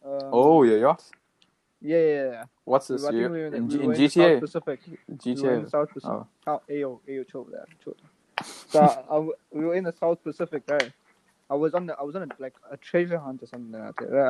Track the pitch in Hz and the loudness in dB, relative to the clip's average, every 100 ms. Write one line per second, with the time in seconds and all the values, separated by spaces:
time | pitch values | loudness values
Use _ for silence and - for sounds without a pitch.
0 | 139 - 135 123 143 160 123 107 131 175 | -8 -8 0 6 8 8 8 6 4 0
1 | - _ _ _ _ _ _ _ 151 165 | -6 _ _ _ _ _ _ _ -2 2
2 | 160 147 131 117 117 _ - 131 - 131 | 2 0 -4 -8 -16 _ -2 -2 0 -6
3 | 143 117 - 165 156 143 117 143 147 - | -2 -2 -2 -4 -8 -6 -4 -2 0 2
4 | 143 175 170 143 147 165 156 135 - 156 | 2 6 6 4 0 -8 -8 -10 -14 -20
5 | - 139 127 131 139 120 - 147 151 139 | -18 -10 -6 -2 0 0 0 -2 -2 -6
6 | - 107 113 _ - 147 - 143 139 117 | -8 -8 -10 _ -6 -6 -6 -6 -6 -10
7 | 139 135 127 139 120 - - _ - - | -12 -12 -10 -14 -14 -16 -18 _ -18 -18
8 | _ _ _ - - - - 156 147 139 | _ _ _ -12 -12 -18 0 6 6 4
9 | 135 151 160 - _ 147 165 180 180 - | -4 -2 -2 -8 _ -4 -2 -2 -4 -2
10 | 170 170 156 147 170 147 - 147 120 _ | -2 -2 -6 -8 -8 -8 -2 -2 -2 _
11 | _ _ _ _ _ 143 156 175 175 151 | _ _ _ _ _ -2 0 -2 -6 -10
12 | 147 175 156 - 131 _ - 139 - 175 | -8 -8 -12 -12 -16 _ -20 -20 -2 -2
13 | 175 170 139 131 120 123 117 110 107 - | 0 -4 -6 -12 -14 -16 -14 -14 -12 -10
14 | 117 135 | -2 2